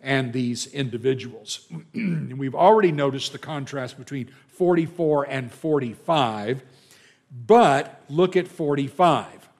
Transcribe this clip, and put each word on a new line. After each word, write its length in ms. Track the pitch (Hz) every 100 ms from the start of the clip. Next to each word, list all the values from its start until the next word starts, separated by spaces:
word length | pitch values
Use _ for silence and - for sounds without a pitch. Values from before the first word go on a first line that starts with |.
and 280 | 135 135 127
these 360 | 123 123 120 -
individuals. 1000 | 143 131 113 127 131 117 110 104 - _ 165
<clears throat> 140 | 160
And 460 | 220 214 165 127 127
we've 160 | 135 123
already 360 | 175 220 190
noticed 400 | 147 143 135 -
the 80 | -
contrast 580 | - 151 135 139 127 -
between 320 | 127 143 117 - _
forty-four 800 | _ 180 170 160 - 160 147 139
and 260 | 135 120
forty-five, 1120 | - 165 151 123 107 - 160 123 107 104 131 - _ _ _ _ _ _ 123 117
but 540 | 226 196 135 - - -
look 260 | 147 180 180
at 120 | 175
forty-five. 1000 | - 151 143 139 - 175 135 - - - _